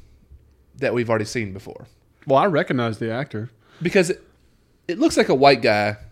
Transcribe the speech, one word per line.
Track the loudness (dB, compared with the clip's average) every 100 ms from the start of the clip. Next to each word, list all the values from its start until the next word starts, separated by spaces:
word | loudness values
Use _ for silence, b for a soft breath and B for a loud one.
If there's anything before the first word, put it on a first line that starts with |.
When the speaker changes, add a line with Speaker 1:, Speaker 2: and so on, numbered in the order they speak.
| -20 _ _ -20 _ _ _ -8
Speaker 1:
that | -4
we've | -2 -2
already | -2 -2
seen | -6 -8
before. | -10 -16 -18 -20 _ _ _ 0
Speaker 2:
Well, | 2
I | 2
recognize | 0 -2 -2 -2 -4
the | -6
actor. | -6 -8 -10 -12 _ b b
Speaker 1:
Because | -2 0 0
it, | -2 _ _ _ _ _ _ -10
it | 0
looks | 0 2
like | 2
a | 6
white | 6 6
guy | 2 2 0 -4 -14